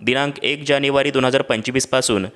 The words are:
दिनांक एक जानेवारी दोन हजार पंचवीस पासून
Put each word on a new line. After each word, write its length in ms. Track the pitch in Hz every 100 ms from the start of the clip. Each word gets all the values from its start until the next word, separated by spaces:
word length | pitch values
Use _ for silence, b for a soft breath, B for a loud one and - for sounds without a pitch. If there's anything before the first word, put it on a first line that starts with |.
दिनांक 380 | 110 131 143 139
एक 220 | 123 147 143
जानेवारी 440 | 139 139 139 143
दोन 140 | 135
हजार 180 | 131 135
पंचवीस 440 | 131 110 117 131 -
पासून 400 | 131 123 104 92